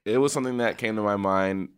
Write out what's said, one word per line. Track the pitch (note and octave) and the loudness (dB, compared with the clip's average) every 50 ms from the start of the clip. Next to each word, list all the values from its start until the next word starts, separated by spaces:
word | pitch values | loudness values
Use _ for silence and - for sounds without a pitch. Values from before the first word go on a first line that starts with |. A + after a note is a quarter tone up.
| _ | _
It | G#2 A2 B2+ | 0 2 2
was | C#3 C#3 | 2 2
something | - D3 B2+ B2+ B2 | 0 -2 -2 -2 -2
that | A#2+ A#2+ A2 - - | 0 0 -2 -2 -2
came | B2+ A2+ A2 | -4 -4 -2
to | G#2+ | 0
my | G#2 G#2 G2+ | 0 0 0
mind. | G2+ G2 F#2+ F#2+ F#2+ F#2+ F#2+ F#2+ F#2+ F#2 - - | 0 0 2 2 2 2 0 0 -4 -6 -8 -12